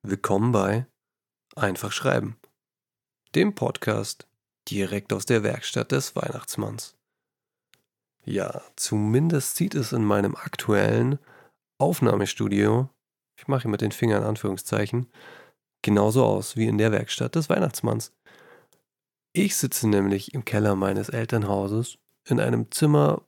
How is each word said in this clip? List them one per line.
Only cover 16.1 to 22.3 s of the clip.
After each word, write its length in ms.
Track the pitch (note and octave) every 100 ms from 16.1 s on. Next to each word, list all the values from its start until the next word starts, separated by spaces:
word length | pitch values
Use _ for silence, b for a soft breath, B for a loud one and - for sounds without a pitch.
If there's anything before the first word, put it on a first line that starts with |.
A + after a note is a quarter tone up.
| A#2+ A#2
aus 300 | G2+ G#2+ A2+
wie 120 | A2
in 100 | G#2
der 140 | A2
Werkstatt 420 | G#2 A2+ - B2
des 160 | E3 D3+
Weihnachtsmanns. 680 | - E3 - A#2 A2+ - _ B B B B B _ _ _ _ _ _
Ich 220 | F3 G3 -
sitze 320 | C3+ - A2+
nämlich 480 | G#2 G2 G2 - C#3
im 100 | -
Keller 300 | G#2 G#2 G2
meines 340 | G2 G2+ G2+
Elternhauses 880 | A#2+ A2+ A#2 G2+ G2 G2 G#2+ A#2+ - _ _
in 140 | -